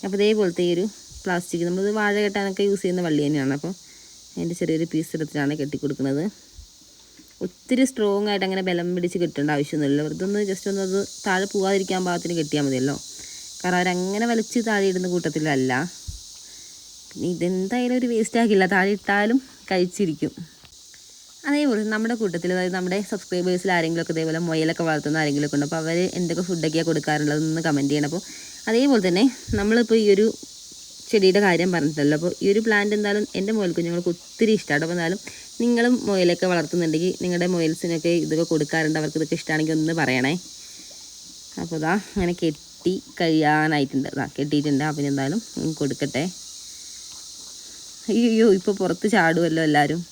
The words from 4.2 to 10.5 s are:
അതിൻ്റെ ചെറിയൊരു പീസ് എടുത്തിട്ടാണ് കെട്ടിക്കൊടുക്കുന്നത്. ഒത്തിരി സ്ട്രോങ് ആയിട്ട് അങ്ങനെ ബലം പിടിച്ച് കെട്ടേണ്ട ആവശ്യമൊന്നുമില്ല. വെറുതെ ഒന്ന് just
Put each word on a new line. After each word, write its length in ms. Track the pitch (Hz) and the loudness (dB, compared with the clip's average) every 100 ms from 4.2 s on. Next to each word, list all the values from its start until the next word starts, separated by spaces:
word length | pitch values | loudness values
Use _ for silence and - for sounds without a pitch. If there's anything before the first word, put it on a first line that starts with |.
| - - | -16 -6
അതിൻ്റെ 200 | 170 175 | -6 -4
ചെറിയൊരു 260 | 165 160 165 | -2 -2 -2
പീസ് 180 | 156 160 165 | -4 -4 -6
എടുത്തിട്ടാണ് 360 | 156 151 139 156 | -6 -2 -2 -2
കെട്ടിക്കൊടുക്കുന്നത്. 640 | 175 135 143 - 135 139 190 - - - - - - - - - - - 185 | -4 -4 -6 -2 -2 -2 -4 -6 -20 -20 -20 -20 -20 -20 -20 -20 -20 -10 -10
ഒത്തിരി 380 | - - 254 262 | -10 -2 2 2
സ്ട്രോങ് 380 | 247 208 196 208 | 2 0 2 0
ആയിട്ട് 140 | 202 190 | 0 0
അങ്ങനെ 160 | 190 185 | -2 0
ബലം 200 | 175 175 180 | -2 -2 -2
പിടിച്ച് 220 | 175 185 | -2 0
കെട്ടേണ്ട 300 | 170 147 147 | -2 0 0
ആവശ്യമൊന്നുമില്ല. 480 | 147 151 151 143 143 151 | 0 0 0 0 0 0
വെറുതെ 180 | 160 185 | -4 -2
ഒന്ന് 160 | 208 | -2
just 160 | 208 | -2